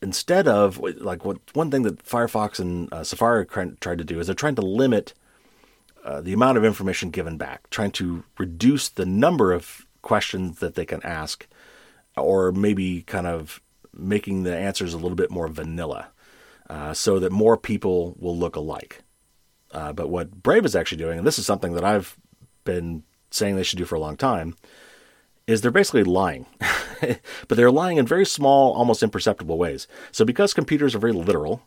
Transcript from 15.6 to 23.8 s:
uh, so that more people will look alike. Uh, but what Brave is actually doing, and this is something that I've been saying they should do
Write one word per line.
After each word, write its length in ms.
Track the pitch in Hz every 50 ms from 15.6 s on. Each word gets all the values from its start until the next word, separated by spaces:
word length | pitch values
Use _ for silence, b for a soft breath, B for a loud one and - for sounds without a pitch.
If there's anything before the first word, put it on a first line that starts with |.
| 78 80 82 85 82 76 64 50 - - _ b b b b b b b b b b -
uh, 240 | 78 76 73 76 76
so 260 | - - 110 95 95
that 120 | 92 90
more 240 | 92 104 110 113 113
people 600 | - - - 104 101 - 95 92 87 85 87 - -
will 180 | 87 87 85
look 200 | 85 87 82 -
alike. 440 | - 76 78 - - - - - - _ _ _ _ _ _ _ _ _ _ _ _ _ _
Uh, 220 | - 80 - - -
but 160 | 85 82 69
what 340 | 90 87 82 85 98 90 -
Brave 220 | 123 180 226 202
is 100 | 131 98
actually 220 | 87 80 - 87
doing, 200 | 78 82 82 85
and 80 | 85 98
this 140 | 147 - 113
is 60 | 98
something 280 | - 101 - - 85 85
that 120 | 87 90
I've 320 | 101 107 101 95 - - _ _ _ _ _ - _ _ _ -
been 380 | 101 90 87 85 82 82 78 - _ _ _ _ -
saying 240 | - - 107 101 98
they 80 | 95 90
should 140 | - -
do 80 | 90